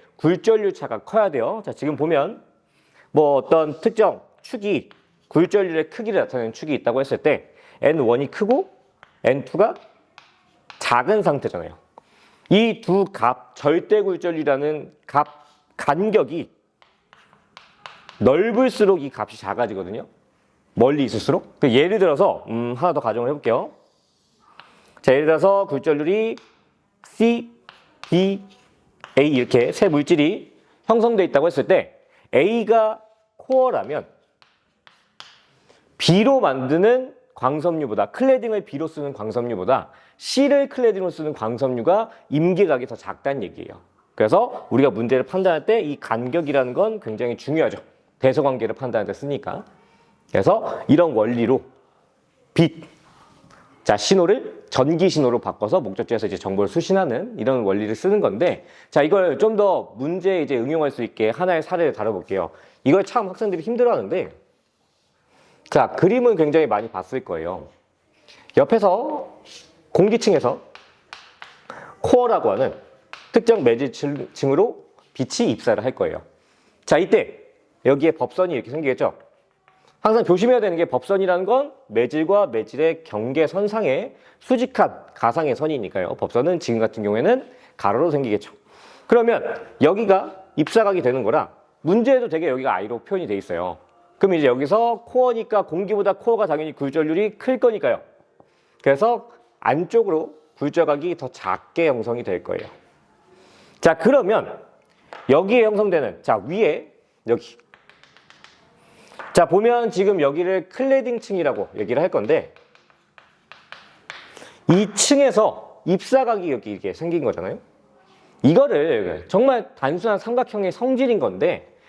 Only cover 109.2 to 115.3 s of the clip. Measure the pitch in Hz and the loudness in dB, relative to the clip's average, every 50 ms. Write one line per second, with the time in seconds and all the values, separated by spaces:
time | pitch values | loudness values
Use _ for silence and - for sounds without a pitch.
109.2 | - - - 180 170 - 170 196 214 233 240 240 233 220 - 180 196 202 202 180 | -18 0 2 2 4 4 4 2 4 2 2 2 0 -2 -2 0 0 2 2 2
110.2 | 147 139 139 165 180 180 190 185 - - - - 262 269 269 269 220 247 240 220 | 0 0 0 -2 -2 -2 -2 -2 -4 -6 -6 -4 0 2 2 0 0 -2 -6 -6
111.2 | - - 202 180 165 139 117 104 92 - - 104 104 95 120 135 165 185 - 139 | -6 -6 -4 -2 -2 -2 -2 -2 -6 -8 -8 -8 -6 -2 -2 0 0 0 -2 -2
112.2 | 104 117 160 143 - - - - _ _ _ _ _ _ _ _ _ _ _ - | 0 0 0 -2 -2 -6 -16 -20 _ _ _ _ _ _ _ _ _ _ _ -20
113.2 | _ _ _ _ _ _ - - _ _ - - - _ _ _ _ - - - | _ _ _ _ _ _ -20 -20 _ _ -20 -20 -20 _ _ _ _ -20 -20 -20
114.2 | - - - - - - - _ _ - 165 190 214 208 202 202 - - 285 277 | -20 -20 -20 -20 -20 -20 -20 _ _ 2 4 4 2 0 -2 -2 2 4 4 4
115.2 | 285 262 | 4 4